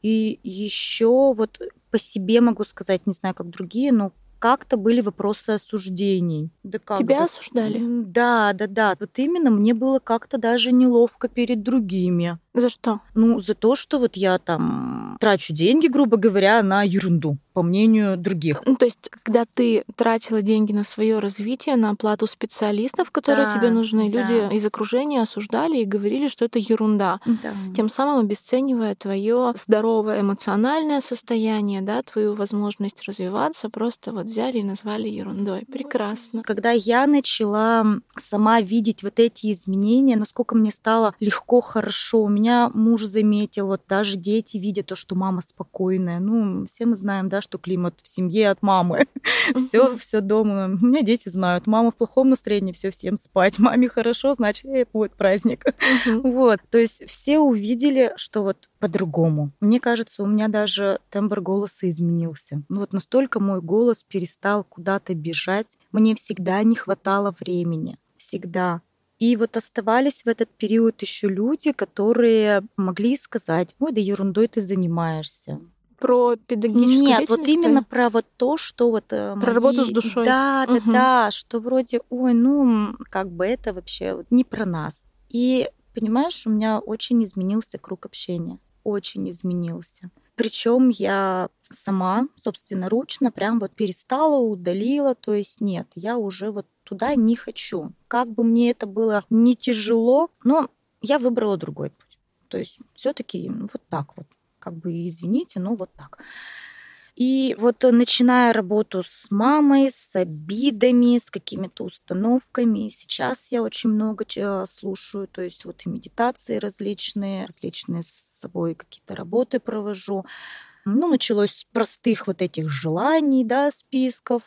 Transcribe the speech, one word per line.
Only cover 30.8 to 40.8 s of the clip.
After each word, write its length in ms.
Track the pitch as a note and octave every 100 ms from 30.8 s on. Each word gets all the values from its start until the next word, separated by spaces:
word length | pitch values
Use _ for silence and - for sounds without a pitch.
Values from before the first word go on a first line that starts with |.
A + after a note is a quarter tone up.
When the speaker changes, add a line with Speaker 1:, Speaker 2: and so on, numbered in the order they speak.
| D#4 C#4+
Speaker 2:
состояние, 800 | - A#3+ - A#3 A3 G#3+ G#3 G3
да, 200 | F#3+ A3+
твою 320 | - - G#3+ G#3
возможность 680 | G3+ G#3 G#3 G3+ G3+ - -
развиваться, 640 | G3+ F3+ G3+ C#4+ D#4+ A3
просто 420 | A3 A3+ - -
вот 120 | A3+ G3+
взяли 320 | A3 B3 B3
и 40 |
назвали 440 | G3+ G3 G#3+ G#3+ A3
ерундой. 600 | G#3 G3 G3 G3+ F#3+ A3+
Speaker 1:
Вот. 40 |
Speaker 2:
Прекрасно. 720 | C4+ C#4 - G#3 A3+ - A3+
Speaker 1:
Когда 280 | A3+ G#3+ A#3
я 340 | A#3+ G3+ A#3 C#4+
начала, 760 | C#4+ C4+ - G#3+ G#3 A3 A3+
м, 220 | A3 G3+ _ -
сама 420 | - G#3 G#3+ A#3
видеть 420 | G3 A3 G#3+ -
вот 160 | G3 -
эти 320 | A#3 - G#3+
изменения, 640 | G3 - F#3+ G3+ A#3+ C4+ A3
насколько 400 | G#3+ - A#3+ A3+
мне 160 | G#3+
стало 420 | -